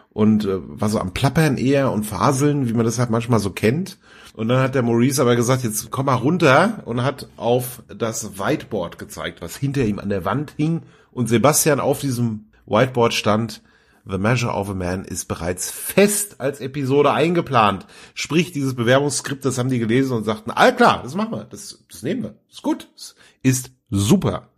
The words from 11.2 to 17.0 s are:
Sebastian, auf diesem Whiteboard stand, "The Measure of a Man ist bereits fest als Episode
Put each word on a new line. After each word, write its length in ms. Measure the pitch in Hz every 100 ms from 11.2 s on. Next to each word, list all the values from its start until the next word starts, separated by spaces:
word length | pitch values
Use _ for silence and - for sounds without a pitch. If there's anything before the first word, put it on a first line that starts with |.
| 113
Sebastian, 520 | 117 135 151 160 135
auf 200 | 101 139
diesem 500 | 139 120 117 107 - _ -
Whiteboard 460 | 107 127 123 117 -
stand, 480 | 110 107 113 - _ _ _ _ 98
"The 140 | 95
Measure 340 | 104 123 120
of 160 | 95 101
a 40 | 92
Man 300 | 90 92 -
ist 200 | 90 -
bereits 460 | 90 85 92 -
fest 680 | - - - 208 208 - -
als 200 | 135 139
Episode 520 | 131 143 127 143